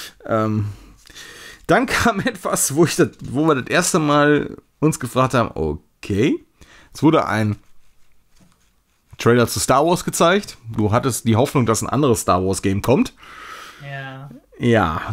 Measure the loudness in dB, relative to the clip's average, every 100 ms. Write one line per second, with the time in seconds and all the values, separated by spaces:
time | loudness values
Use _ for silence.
0 | -18 -14 -4 -2 0 -2 -4 -8 -20 -20
1 | -20 -20 -20 -20 -20 -8 0 2 2 0
2 | 0 0 -2 -4 -4 -2 0 2 2 2
3 | 0 -2 -6 0 2 0 0 -2 0 0
4 | 2 2 4 2 0 -10 -20 _ -2 -2
5 | -4 0 0 0 -2 -2 -4 -6 -10 _
6 | -4 0 0 -2 _ _ -20 -20 -20 0
7 | 2 2 2 0 -2 -4 -10 -20 -20 -20
8 | -20 _ _ _ _ _ _ _ _ _
9 | _ -2 2 4 2 0 0 2 2 0
10 | -2 0 2 2 -2 -14 -10 -2 0 0
11 | 0 -2 0 2 2 2 0 0 -2 0
12 | 2 2 2 0 0 -2 -2 -2 2 2
13 | 0 -6 -20 -20 -20 -18 -20 -18 -14 -14
14 | -12 -14 -18 -20 _ -4 2 2 2 -2
15 | -4